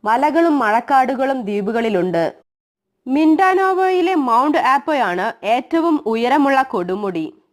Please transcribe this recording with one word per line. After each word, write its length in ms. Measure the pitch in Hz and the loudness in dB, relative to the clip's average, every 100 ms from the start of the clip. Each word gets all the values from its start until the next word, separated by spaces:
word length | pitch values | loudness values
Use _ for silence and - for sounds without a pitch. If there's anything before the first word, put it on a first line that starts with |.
മലകളും 540 | 208 240 294 302 339 285 | 0 0 2 2 2 2
മഴക്കാടുകളും 840 | 220 226 240 269 254 262 269 269 | 2 0 2 2 2 -2 -2 -2
ദ്വീപുകളിലുണ്ട്. 880 | 208 208 202 233 226 196 180 170 160 - _ _ _ _ _ _ - | -4 -4 -2 -2 0 0 0 0 -2 -6 _ _ _ _ _ _ -4
മിൻഡാനോവോയിലെ 1080 | 277 311 311 370 381 381 370 381 370 349 | 0 2 4 2 2 0 0 0 0 0
മൗണ്ട് 440 | 359 254 233 285 302 | 0 0 2 2 0
ആപ്പോയാണ് 880 | 247 277 294 294 208 175 214 - 202 | 2 0 0 -2 -2 -2 -4 -6 -2
ഏറ്റവും 560 | 240 262 330 330 302 220 | -2 0 -2 0 0 -2
ഉയരമുള്ള 560 | 226 240 285 277 269 | -2 0 2 2 0
കൊടുമുടി. 720 | 262 208 175 190 202 170 160 - _ | 0 -4 -4 -4 -4 -6 -8 -12 _